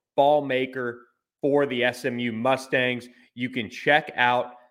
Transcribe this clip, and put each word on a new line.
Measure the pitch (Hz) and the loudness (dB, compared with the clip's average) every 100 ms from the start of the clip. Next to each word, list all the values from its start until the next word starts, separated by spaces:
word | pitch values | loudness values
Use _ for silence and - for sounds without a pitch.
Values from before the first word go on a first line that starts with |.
| _ - | _ 2
ball | 143 151 139 | 4 4 2
maker | 127 131 131 120 120 _ _ _ _ | -2 -2 -4 -8 -8 _ _ _ _
for | 143 143 139 | 0 2 2
the | 123 120 | 0 0
S | - 135 | 0 -4
M | 120 | -4
U | 120 | -4
Mustangs. | 110 127 131 - 135 127 123 - - _ 120 | -2 0 0 0 0 0 -2 -8 -20 _ -8
You | 123 | -6
can | 127 104 | -6 -8
check | - 147 151 151 - | -4 2 2 2 0
out | 123 123 120 - _ | 2 2 -2 -8 _